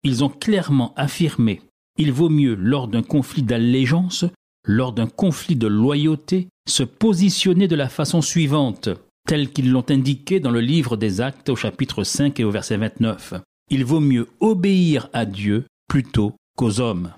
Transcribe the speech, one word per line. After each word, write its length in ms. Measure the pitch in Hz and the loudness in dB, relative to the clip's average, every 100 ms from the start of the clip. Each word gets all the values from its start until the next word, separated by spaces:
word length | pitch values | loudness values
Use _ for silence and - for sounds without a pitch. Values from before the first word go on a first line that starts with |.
ils 180 | 143 120 | -2 0
ont 60 | 277 | -2
clairement 640 | - - 202 165 139 120 - | -2 -2 0 2 0 0 -4
affirmé, 640 | 143 - 160 - 113 95 _ _ _ - | -6 -2 -2 0 0 -2 _ _ _ -2
il 120 | 147 | 0
vaut 160 | 131 170 | 2 2
mieux, 260 | 151 135 | 4 2
lors 320 | 104 98 143 117 | 2 0 0 0
d'un 160 | 113 | -4
conflit 400 | 110 151 127 - | 0 -2 0 -4
d'allégeance, 800 | 117 117 120 127 127 165 180 - 175 - _ _ | 0 2 2 2 2 0 0 -2 -4 -6 _ _
lors 280 | - 110 127 | 0 0 0
d'un 160 | 113 117 | -2 -4
conflit 480 | - 190 147 - 147 | 0 0 0 -2 0
de 100 | 110 | 2
loyauté, 800 | 104 127 147 156 151 - 185 180 _ - | 2 2 2 0 -2 -2 -4 -4 _ -6
se 160 | - | -2
positionner 800 | 127 _ 220 175 196 - 190 175 196 | -2 _ 0 4 2 2 2 2 2
de 80 | |
la 140 | 160 131 | 0 -2
façon 340 | - 147 170 | -4 0 0
suivante, 680 | - 170 151 151 131 - 110 87 _ _ - | 0 0 0 2 0 -2 -6 -8 _ _ -4
tel 240 | 156 135 | -2 -2
qu'ils 220 | - 127 | 0 2
l'ont 120 | 127 123 | 2 2
indiqué 480 | 139 135 139 - 190 | 2 2 -2 -2 -2
dans 140 | 139 | 0
le 80 | 117 | 0
livre 360 | 120 165 120 110 | 2 0 0 -2
des 240 | 110 95 | -2 -2
Actes 280 | 131 - - | -4 -4 -4
au 80 | 123 | -2
chapitre 480 | 110 - 135 - | -4 -4 -4 -4
cinq 340 | 98 - 143 139 | -4 0 -2 0
et 60 | |
au 80 | 110 | -2
verset 240 | 101 - 104 | -2 -4 -4
vingt-neuf. 580 | 107 - 113 98 - 90 - _ _ | -4 -2 -4 -4 -12 -14 -16 _ _
Il 160 | 135 | -4
vaut 140 | 123 160 | 0 2
mieux 300 | 143 123 113 _ | 2 2 -2 _
obéir 680 | 220 208 196 190 175 139 - | 0 2 2 2 2 0 -2
à 120 | 127 | -6
Dieu 400 | 107 98 104 104 127 _ _ | -6 -4 -2 -2 -4 _ _
plutôt 460 | 143 123 - 104 - _ - | -2 0 -2 -2 -4 _ -4
qu'aux 220 | 120 104 | -2 0
hommes. 320 | 123 92 87 | -2 -4 -8